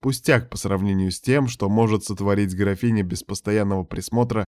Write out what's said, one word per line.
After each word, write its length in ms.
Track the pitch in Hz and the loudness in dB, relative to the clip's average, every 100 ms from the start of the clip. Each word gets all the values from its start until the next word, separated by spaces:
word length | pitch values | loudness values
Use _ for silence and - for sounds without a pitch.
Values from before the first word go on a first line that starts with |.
пустяк 480 | 131 135 - 131 120 | -2 -2 2 2 2
по 80 | - | -8
сравнению 540 | 98 98 101 98 95 | -2 0 2 2 0
с 100 | 87 | -2
тем, 280 | - 135 131 | 0 2 0
что 200 | - 101 | -2 0
может 360 | 104 113 107 | 2 2 2
сотворить 500 | - 98 98 101 101 | -2 -4 0 2 0
графиня 480 | 92 101 95 120 110 | 0 -2 0 0 0
без 200 | 92 87 | 0 -4
постоянного 640 | - 98 - 107 101 95 | -8 -8 -2 0 2 -2
присмотра 600 | 87 - - 113 123 110 98 | -4 -8 -2 0 0 0 -4